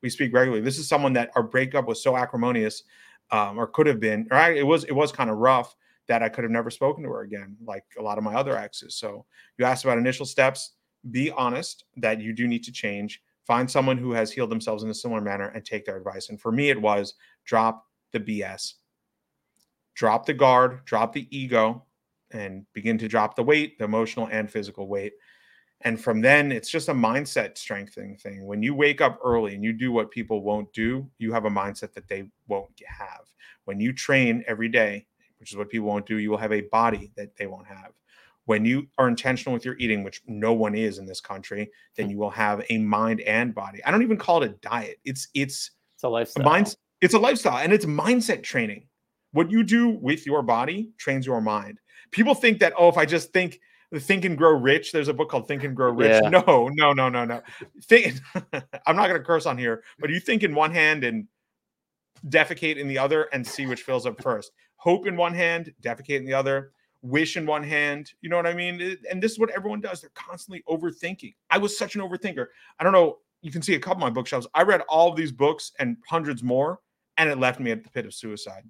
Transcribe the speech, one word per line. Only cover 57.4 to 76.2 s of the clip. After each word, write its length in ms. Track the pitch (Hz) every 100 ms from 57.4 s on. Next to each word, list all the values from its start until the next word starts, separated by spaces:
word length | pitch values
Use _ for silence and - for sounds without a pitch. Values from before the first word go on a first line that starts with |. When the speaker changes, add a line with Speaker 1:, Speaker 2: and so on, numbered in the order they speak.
| - - - -
Speaker 1:
Think, 360 | - 233 170 131 -
<laughs> 180 | 185 - 147 - 139 -
I'm 80 |
not 140 | 165 202
gonna 160 | 175
curse 220 | 135 165 160
on 100 | 123
here, 260 | 123 113 - -
but 120 | 156
you 100 | 170
think 220 | - 220
in 120 | 202
one 160 | 147 156
hand 320 | 170 156 151
and 240 | 123 113 104 _ _ _ _ _ _ _ _ _ 143
defecate 480 | 156 151 156 160 147
in 120 | 139
the 100 | 131
other 300 | 139 156 156
and 120 | 135
see 220 | 120 - 135
which 160 | 123
fills 240 | - 127 120
up 160 | 107
first. 300 | 135 113 - _ _ _
Hope 300 | - 180 202
in 100 | 175
one 180 | 170
hand, 380 | 170 170 170 165 _
defecate 360 | 120 117 139 139
in 80 | 131
the 80 |
other. 360 | 135 135 135 135 _ _ _
Wish 340 | 127 139 160 -
in 80 |
one 180 | 156 151
hand. 500 | 147 151 147 143 147 _
You 80 | 170
know 60 | 175
what 100 | 170
I 80 |
mean? 260 | 175 175 175
It, 200 | 180 185 -
and 120 | 185
this 100 | 214
is 60 | 220
what 120 | 220
everyone 300 | 196 196 208
does. 200 | 202 180
They're 100 | -
constantly 480 | - - 175 - 180 -
overthinking. 680 | 160 170 170 170 190 113 _ _
I 80 | 175
was 180 | 208 208
such 200 | 202 208
an 40 |
overthinker. 460 | 190 180 202 147 120 _ - _
I 60 |
don't 100 | 165
know. 240 | 190 165 - _ _
You 80 | 160
can 100 | 156
see 140 | 156
a 40 | 160
couple 240 | 135 185
of 60 | 143
my 60 |
bookshelves. 320 | 120 117 135 120
I 80 | 156
read 180 | 190 190 -
all 220 | 156 175
of 60 | 160
these 160 | 160
books 400 | 120 143 151 - _
and 200 | 131 117 -
hundreds 340 | -